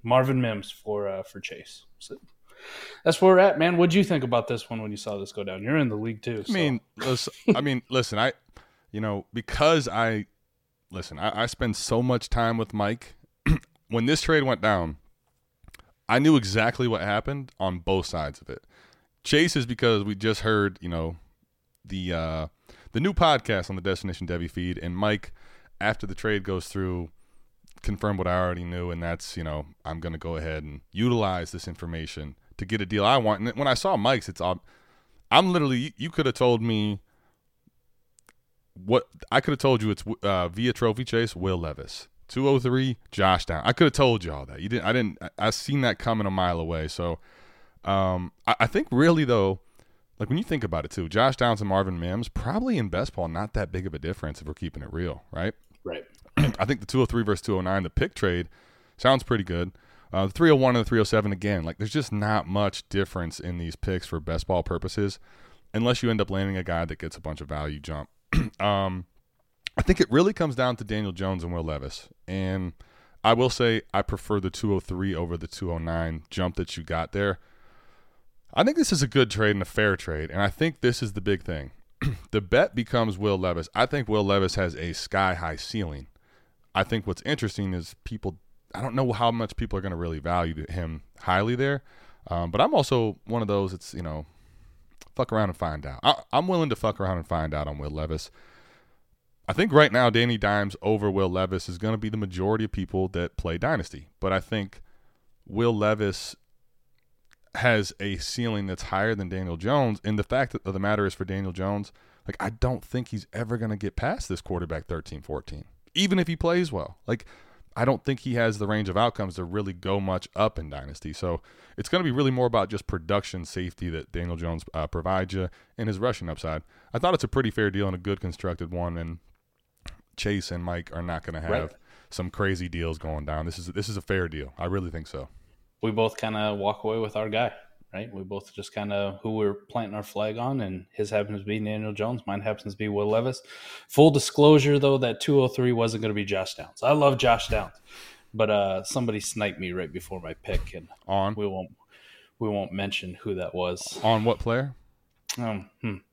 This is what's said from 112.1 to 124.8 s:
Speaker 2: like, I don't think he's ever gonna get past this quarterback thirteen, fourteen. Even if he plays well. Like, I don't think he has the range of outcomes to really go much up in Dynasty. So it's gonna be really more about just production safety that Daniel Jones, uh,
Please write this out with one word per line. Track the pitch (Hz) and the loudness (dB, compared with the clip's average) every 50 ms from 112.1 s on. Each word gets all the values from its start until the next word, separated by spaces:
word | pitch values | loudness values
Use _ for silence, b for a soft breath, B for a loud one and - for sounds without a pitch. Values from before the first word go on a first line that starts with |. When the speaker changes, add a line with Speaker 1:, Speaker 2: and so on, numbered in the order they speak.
| b b b | b b b
Speaker 2:
like, | - 98 - | -10 -8 -6
I | - 104 | -6 -6
don't | 110 110 - 123 127 - - | -2 0 0 0 0 -2 -6
think | - - 127 117 | -6 -6 -6 -6
he's | - - 104 - _ - | -4 -8 -10 -10 _ -8
ever | 107 117 107 120 | -8 -4 -4 -4
gonna | 113 113 110 107 | -4 -2 -4 -4
get | 98 107 98 _ | -2 -4 -4 _
past | - - 139 208 - - - | -2 -2 -2 -4 -4 -4 -6
this | 92 - | -6 -6
quarterback | - - 92 87 87 78 80 78 - | -4 -6 -4 -4 -4 -4 -6 -8 -6
thirteen, | - 87 78 - - 76 73 | -6 -8 -8 -8 -10 -14 -14
fourteen. | - - 76 69 - - 78 73 78 - - _ _ _ _ | -10 -8 -8 -8 -8 -10 -14 -14 -14 -18 -20 _ _ _ _
Even | 170 196 196 190 185 | 0 2 4 4 2
if | 175 | 2
he | 160 165 | 0 -2
plays | - - 170 175 180 180 156 | -2 0 0 2 2 0 0
well. | 123 90 73 - - _ - | -4 -6 -6 -8 -12 _ -4
Like, | - 117 107 - b b b b b b b b b - | -4 -4 -4 -4 b b b b b b b b b -4
I | - 117 | 0 2
don't | 131 135 - _ | 2 2 0 _
think | - 135 120 | -4 -6 -4
he | - 131 117 | -4 -4 0
has | 120 117 113 104 | 2 2 0 0
the | 104 107 | 0 -2
range | 101 107 107 104 95 | -2 0 -2 -2 0
of | 90 | 2
outcomes | 101 117 117 - - 104 92 85 | 2 2 2 0 -2 -6 -6 -6
to | 95 90 | -8 -8
really | 85 92 107 101 98 90 | -4 -4 -4 -4 -4 -8
go | 87 90 95 98 101 | -6 -2 0 0 0
much | 95 95 92 90 - - _ | 0 -2 -2 -4 -4 -8 _
up | 90 107 110 - | 0 0 0 0
in | - 80 76 | -4 -10 -8
Dynasty. | 71 71 65 69 73 - - 78 73 | -10 -10 -10 -12 -14 -12 -10 -10 -8
So | - - 90 85 76 b b b b b b b | -4 -2 -2 -2 -4 b b b b b b b
it's | - 107 - | -10 -4 0
gonna | - 185 175 | 0 0 2
be | 151 | 2
really | 120 135 143 135 | 2 2 2 2
more | 127 127 127 | 2 2 0
about | 120 117 110 95 92 | 2 2 2 0 0
just | 110 95 - | -4 -8 -6
production | - - 90 80 80 101 101 - - - 92 82 | -6 -6 -6 -2 0 0 0 0 -4 -10 -10 -10
safety | - - 92 90 90 - - 87 85 | -8 -6 -6 -6 -6 -6 -6 -6 -6
that | 80 80 65 _ | -6 -6 -8 _
Daniel | - 87 87 87 85 | -6 -6 -4 -4 -4
Jones, | 82 85 85 82 78 - - - | -4 -4 -4 -4 -6 -8 -8 -6
uh, | 80 | -6